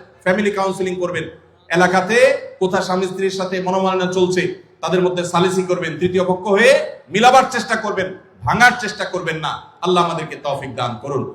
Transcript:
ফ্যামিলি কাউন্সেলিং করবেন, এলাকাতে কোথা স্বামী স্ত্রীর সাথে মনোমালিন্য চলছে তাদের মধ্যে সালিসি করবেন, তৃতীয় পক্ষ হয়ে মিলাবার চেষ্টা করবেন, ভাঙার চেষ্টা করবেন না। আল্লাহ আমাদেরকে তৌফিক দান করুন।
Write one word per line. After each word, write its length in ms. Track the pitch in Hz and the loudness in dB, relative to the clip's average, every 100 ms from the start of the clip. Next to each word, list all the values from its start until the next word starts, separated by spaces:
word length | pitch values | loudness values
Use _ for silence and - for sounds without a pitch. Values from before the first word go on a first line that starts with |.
| - _ | -16 _
ফ্যামিলি 280 | 185 202 208 | 0 2 0
কাউন্সেলিং 440 | 190 190 185 185 180 | 0 -2 -2 -4 -4
করবেন, 280 | 175 165 156 - _ _ - | -4 -4 -8 -14 _ _ -2
এলাকাতে 680 | 170 180 190 185 233 269 - - - | 2 4 2 2 4 4 2 -6 -4
কোথা 220 | 185 190 | -2 0
স্বামী 240 | 185 185 185 | 0 -2 -2
স্ত্রীর 240 | 190 190 | -2 -4
সাথে 320 | 190 185 185 | -2 -4 -4
মনোমালিন্য 520 | 180 190 190 185 180 | -2 0 0 0 0
চলছে 500 | 185 180 180 135 - - - | 2 2 2 -2 -6 -16 -8
তাদের 200 | 165 180 | -2 2
মধ্যে 240 | 180 180 170 | 2 0 0
সালিসি 380 | 175 180 185 | 2 2 2
করবেন, 360 | 180 175 165 147 | -2 -2 -4 -2
তৃতীয় 260 | 180 185 180 | -2 0 0
পক্ষ 220 | 185 190 | -2 0
হয়ে 520 | 196 247 285 - - - | 4 6 4 0 -12 -6
মিলাবার 340 | 190 240 262 254 | 4 6 6 4
চেষ্টা 240 | 240 - 220 | -4 -4 -4
করবেন, 420 | 208 185 180 - - - | -2 -4 -4 -8 -20 -10
ভাঙার 280 | 123 196 247 240 | -2 4 4 4
চেষ্টা 260 | 202 - 185 | -6 -6 -6
করবেন 320 | 180 - 160 | -6 -6 -6
না। 240 | 147 110 - - | -6 -8 -14 -6
আল্লাহ 240 | 180 180 170 | 0 2 2
আমাদেরকে 300 | 160 156 139 | -2 -8 -8
তৌফিক 400 | 147 135 127 120 | -6 -6 -8 -6
দান 220 | 120 117 | -6 -6
করুন। 320 | 143 135 104 | -6 -6 -6